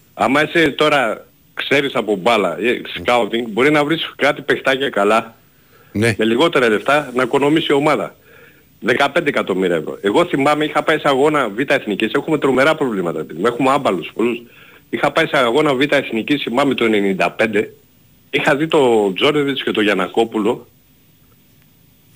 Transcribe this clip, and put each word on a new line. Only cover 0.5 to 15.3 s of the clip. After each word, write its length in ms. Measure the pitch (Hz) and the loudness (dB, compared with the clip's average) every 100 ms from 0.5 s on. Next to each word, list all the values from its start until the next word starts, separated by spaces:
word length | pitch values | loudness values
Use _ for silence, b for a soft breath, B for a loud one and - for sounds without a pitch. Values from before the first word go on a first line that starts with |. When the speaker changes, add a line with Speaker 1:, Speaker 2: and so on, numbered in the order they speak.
| 170 151 | 2 2
Speaker 1:
τώρα 540 | 127 151 143 117 95 - _ _ | 2 2 2 0 -4 -12 _ _
ξέρεις 400 | - - 139 139 | -10 -2 -2 0
από 220 | 120 107 98 | -2 -2 -2
μπάλα, 420 | 87 113 90 80 | 0 2 0 -2
ε, 200 | 113 110 - - | -2 -4 -6 -8
scouting, 400 | 120 123 104 113 120 | 0 0 0 -4 -4
μπορεί 220 | 104 143 | 0 2
να 140 | 151 | 2
βρεις 280 | 147 160 - - | 0 -2 -6 -2
κάτι 260 | 135 143 | -2 0
παιχτάκια 460 | 135 127 - 135 131 | -2 -2 0 -2 -2
καλά, 460 | 101 101 110 113 - _ b b b b | 0 2 2 -2 -12 _ b b b b
Speaker 2:
Ναι. 220 | 101 117 104 | -2 -2 0
Speaker 1:
με 60 | |
λιγότερα 440 | 110 117 165 151 120 | 0 2 2 2 2
λεφτά, 440 | 104 - 147 139 | 2 2 0 0
να 80 | 123 | -2
οικονομήσει 440 | 131 143 143 156 - | 0 2 2 2 2
η 40 | |
ομάδα. 420 | 143 151 127 78 - b b b b b - | 0 2 0 -4 -10 b b b b b -8
Δεκαπέντε 480 | - 123 139 175 147 | -2 0 0 0 -2
εκατομμύρια 480 | 117 95 92 92 82 | -2 -2 -2 0 -2
ευρώ. 220 | 76 69 | -4 -4
Εγώ 240 | 101 143 - | 0 0 0
θυμάμαι, 380 | 143 143 151 | 0 0 0
είχα 180 | 151 151 | -2 -2
πάει 160 | 151 151 | 0 0
σε 100 | 151 | 2
αγώνα 400 | 131 151 151 117 | 2 2 2 -2
Β' 220 | 101 143 | -4 -2
Εθνικής, 420 | 135 - 95 107 | -2 -2 -2 -2
έχουμε 260 | 143 160 151 | -2 -2 -2
τρομερά 360 | 143 123 147 | 0 2 2
προβλήματα, 500 | 156 139 101 85 80 | 0 -2 -2 -4 -6
παιδί 160 | 78 78 | -8 -4
μου, 60 | 113 | -2
έχουμε 240 | 120 131 | 0 0
άμπαλους 400 | 143 123 90 73 | 2 0 -2 -4
πολλούς. 280 | - 117 117 - B B B B | -4 -4 -4 -10 B B B B
Είχα 220 | 120 147 | -2 0
πάει 140 | 165 | 0
σε 100 | 160 | 0